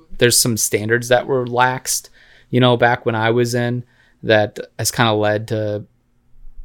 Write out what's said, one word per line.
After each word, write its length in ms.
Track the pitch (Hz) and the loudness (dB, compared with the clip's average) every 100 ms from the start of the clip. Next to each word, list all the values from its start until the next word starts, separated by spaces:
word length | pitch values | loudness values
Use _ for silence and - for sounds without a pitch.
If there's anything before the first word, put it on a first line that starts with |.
| - - | -12 0
there's 200 | 120 - | 2 2
some 200 | 127 110 | 0 -2
standards 500 | - 107 107 120 120 | -2 -2 0 0 2
that 180 | 123 - | 0 2
were 200 | 135 123 | -4 -2
laxed, 640 | 120 127 127 - - - _ _ _ - | 0 0 0 -6 -8 -10 _ _ _ -4
you 100 | 123 | 2
know, 160 | 123 120 | 4 4
back 300 | 120 123 120 | 2 2 -2
when 80 | |
I 160 | 113 113 | -2 0
was 240 | 120 120 | 0 0
in, 300 | 123 120 123 - _ _ _ | -2 -2 -6 -10 _ _ _
that 340 | 117 107 107 - - - | 0 2 2 -6 -14 -8
has 120 | 113 | -4
kinda 220 | - 117 | 0 0
led 360 | 107 104 107 110 | 2 0 0 -2
to 360 | 110 107 104 - _ _ _ _ - - - | -6 -4 -6 -10 _ _ _ _ -20 -18 -16